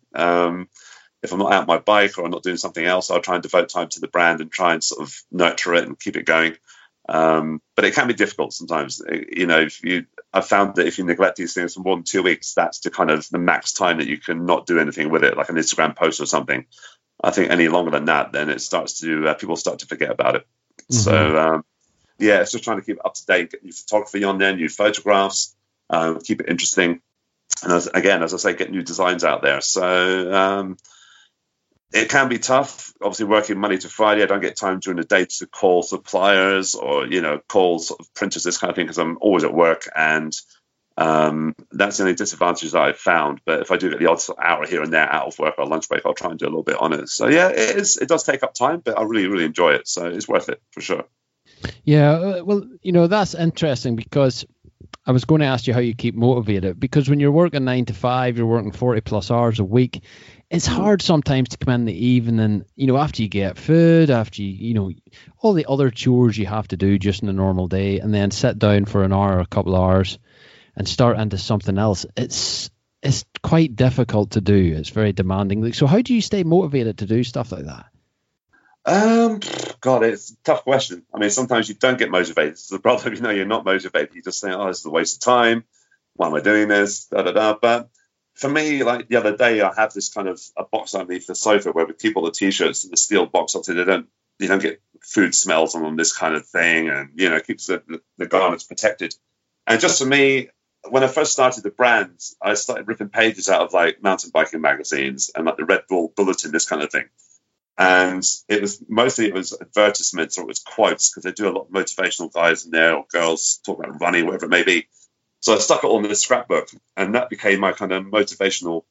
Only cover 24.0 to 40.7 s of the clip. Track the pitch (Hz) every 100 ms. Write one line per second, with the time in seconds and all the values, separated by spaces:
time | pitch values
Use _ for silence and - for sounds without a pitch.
24 | 101 101 98 95 98 92 82 - 107 104
25 | 104 98 98 - - _ _ _ - 85
26 | 82 80 - 80 - 85 - - 87 85
27 | _ _ _ _ _ - - 87 80 92
28 | 92 92 82 90 101 87 87 92 85 85
29 | 90 87 82 - 69 69 - 95 90 92
30 | 92 92 90 95 98 98 95 92 _ _
31 | _ _ _ _ _ _ _ _ _ 107
32 | 110 143 127 117 - 131 139 - - _
33 | 101 98 101 107 104 98 101 95 - -
34 | 107 104 95 101 87 - 98 92 95 87
35 | 82 95 90 - 92 - 95 90 87 95
36 | - 95 98 98 95 95 95 - 67 73
37 | 64 87 78 73 - 101 90 82 - -
38 | - - 95 82 90 85 92 85 80 82
39 | 82 82 107 90 78 82 85 80 - 80
40 | 78 78 78 - - _ _